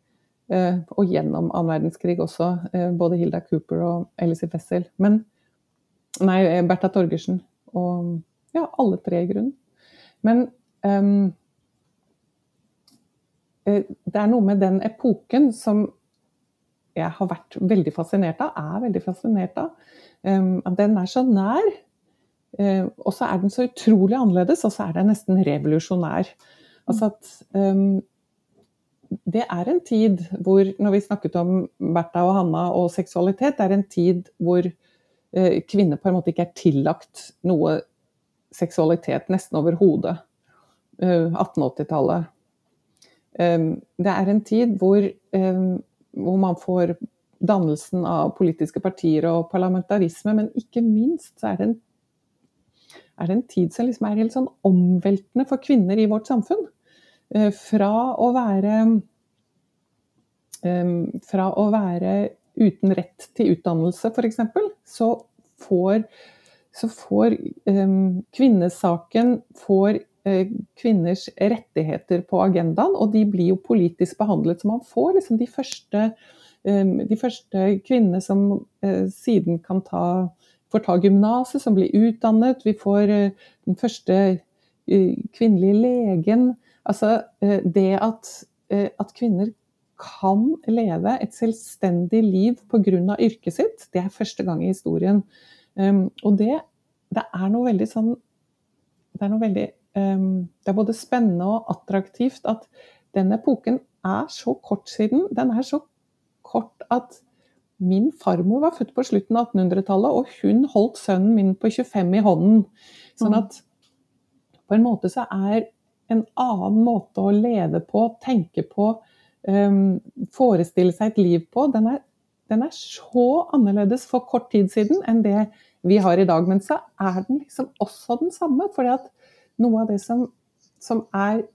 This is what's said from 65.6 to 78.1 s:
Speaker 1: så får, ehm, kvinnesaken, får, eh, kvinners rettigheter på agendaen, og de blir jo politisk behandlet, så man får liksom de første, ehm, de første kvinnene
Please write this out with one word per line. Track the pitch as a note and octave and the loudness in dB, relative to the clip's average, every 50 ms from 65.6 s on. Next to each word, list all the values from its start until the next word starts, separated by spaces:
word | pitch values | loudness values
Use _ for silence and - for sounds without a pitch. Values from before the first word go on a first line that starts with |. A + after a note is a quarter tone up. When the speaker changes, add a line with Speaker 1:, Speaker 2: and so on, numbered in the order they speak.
| - - F#3+ F3 F3+ F#3+ G3+ A3 A3 - _ - - - _ _ _ _ _ _ _ _ _ | -4 -2 0 0 2 2 2 0 0 -4 _ -20 -20 -20 _ _ _ _ _ _ _ _ _
Speaker 1:
så | - - A3+ | -8 -8 -8
får, | - - - - G3+ G#3 A3 A#3 G#3+ - - - - - _ | -8 -10 -6 -2 2 2 4 2 2 0 -4 -10 -14 -6 _
ehm, | - G3 G3+ G3 F#3+ F#3+ F#3+ F#3+ F#3+ F3+ F3+ - - - | 0 2 2 2 2 2 2 2 0 -2 -4 -6 -8 -2
kvinnesaken, | - C4 C4+ A3 F#3 E3+ F3+ F3 - - F3+ E3+ E3+ - _ - A3+ A#3 B3 B3 A#3+ - _ _ | 2 4 4 6 4 4 0 0 -2 0 0 0 -2 -4 _ -2 0 2 2 0 -2 -4 _ _
får, | - - - G3 F#3+ G3 G#3 G#3 - - _ _ _ _ | -12 -2 0 2 4 4 2 0 -2 -6 _ _ _ _
eh, | G3 G3 F#3 F#3+ G3 A3+ - G#3+ - _ | 0 0 0 0 -2 -4 -10 -12 -14 _
kvinners | - - A#3+ A3 F#3 E3 E3+ F#3 F#3+ - - - - | -4 0 2 2 2 2 0 -2 -4 -6 -12 -4 -2
rettigheter | F#3+ G#3 A#3 A3+ - _ _ D#3 D#3+ D#3 D#3+ E3 - - F3+ F3 F3+ | 0 0 0 -2 -6 _ _ -4 -2 -2 -4 -6 -4 -2 -2 -2 -2
på | - - F3+ F#3+ | -2 0 2 2
agendaen, | G3 F3+ E3+ E3+ E3 D#3+ F3+ B3 F#4 G4 | 2 2 2 0 0 0 0 0 0 0
og | - A3 G#3+ G#3 | 0 0 2 2
de | A3 A3 | 2 2
blir | G#3 G3+ F3+ F3 F3+ | 2 2 0 2 0
jo | F#3+ | 0
politisk | F#3+ - - A#3 G#3+ F3 E3+ E3+ - F#3 F3 - | 0 -2 0 2 2 2 0 0 -2 -4 -4 -2
behandlet, | - G#3 G#3 F#3+ D#3 D3+ E3 F3 E3+ | -4 -2 0 0 0 0 -2 -2 -2
så | - | -4
man | G#3 A3 B3 | -4 -4 -4
får | B3 - - A3+ C4 E4+ F#4 | -6 -6 -4 -2 0 2 2
liksom | F#4+ F#4+ - A#3 | 0 0 0 -2
de | A3+ A#3+ | -2 -2
første, | - - - B3+ - - - - _ - G3+ G#3+ A3+ A3 - _ _ _ _ - - _ _ - | -4 -6 -8 -8 -8 -10 -12 -10 _ -2 -2 -2 -2 -4 -8 _ _ _ _ -20 -20 _ _ -4
ehm, | G3 G3+ G3+ G3 F#3+ F3+ - - | 0 0 2 2 2 0 -2 -2
de | G3+ A3 | -2 -2
første | A3 - B3 - - - _ - F#3+ F#3+ G3 G#3 G3 - | -2 -2 -6 -6 -8 -12 _ -4 -2 0 0 0 -2 -2
kvinnene | - C4 B3 A3 F#3 | 0 2 2 2 2